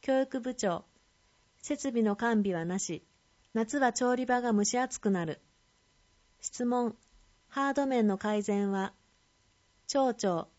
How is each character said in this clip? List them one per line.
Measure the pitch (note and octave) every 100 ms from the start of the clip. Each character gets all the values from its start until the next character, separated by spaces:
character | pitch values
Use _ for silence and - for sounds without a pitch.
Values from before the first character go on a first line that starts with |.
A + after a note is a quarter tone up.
教 | - C4
育 | C4 C4
部 | A#3+
長。 | B3 G3+ E3+ - _ _ _ _ _ _ _
設 | - D4 C4+
備 | A#3
の | A3 G3+
完 | A#3 A3+
備 | G3+
は | F3
な | E3 F#3
し。 | - D#3+ _ _ _ _ _
夏 | A3 A3 C#4+
は | C4
調 | A#3+ B3 B3
理 | B3+
場 | B3
が | A#3+
蒸 | G#3
し | G3+ B3
暑 | B3+ -
く | G#3
な | F#3+
る。 | E3+ D3 _ _ _ _ _ _ _ _ _ _
質 | - -
問。 | B3 B3 A#3+ - _ _ _ _ _
ハ | - C#4
ー |
ド | C#4 C#4
面 | B3+ G#3+
の | G3
改 | G#3+ G#3+
善 | G3+ G3+ G3+
は？ | G3 G3 - _ _ _ _ _ _ _ _ _
町 | C#4 C4
長。 | A#3 G3+ E3+ -